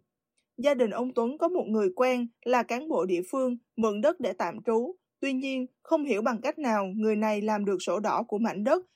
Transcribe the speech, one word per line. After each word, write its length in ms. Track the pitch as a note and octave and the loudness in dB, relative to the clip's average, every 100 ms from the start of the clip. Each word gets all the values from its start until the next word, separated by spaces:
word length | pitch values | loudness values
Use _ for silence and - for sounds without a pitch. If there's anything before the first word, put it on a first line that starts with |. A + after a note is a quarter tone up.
| - _ _ _ _ - | -12 _ _ _ _ 0
Gia 120 | C#4 | 2
đình 160 | B3+ A3+ | 4 2
ông 240 | - B3+ | 0 -2
Tuấn 240 | B3 A#3 D4+ | 0 -2 0
có 100 | E4 | 0
một 160 | F4+ F3+ | 0 0
người 200 | A3 G3 F3+ | 2 2 2
quen 320 | B3+ B3 A#3+ - | 2 2 -2 -6
là 180 | A#3+ C4 | 0 0
cán 260 | - A#3+ D#4+ | 2 -4 -2
bộ 160 | A3 | -2
địa 180 | F#3 F3 F3+ | 0 -2 -2
phương 260 | C4+ B3+ A#3+ - - | -2 0 -2 -6 0
mượn 240 | A3 G#3 | 0 2
đất 200 | C#4 F4 | 0 2
để 120 | A3+ | -4
tạm 300 | - F3 - - | -2 -4 -2 0
trú. 300 | A3+ B3+ F#4 _ _ | 0 0 -8 _ _
Tuy 120 | C#4 | -4
nhiên, 340 | C4 C4+ C4 B3+ _ | -2 -2 -4 -6 _
không 220 | - D#4+ | 0 0
hiểu 180 | C#4+ G#3 | 2 0
bằng 180 | B3 A3 | 0 -2
cách 180 | C#4+ D#4 | -4 -2
nào 280 | C4+ G#3+ F#3+ G#3+ | 0 0 0 0
người 200 | G#3+ G#3+ | 0 2
này 240 | G#3+ G#3 | 0 0
làm 240 | G#3+ G#3 | 0 0
được 120 | G3+ F#3 | 0 -2
sổ 200 | G3 - | 0 -2
đỏ 220 | G#3 F#3 A3+ | 0 0 -2
của 100 | G#3 | -2
mảnh 260 | A3+ E3 | -2 0
đất 180 | A3 F4 - | 2 0 0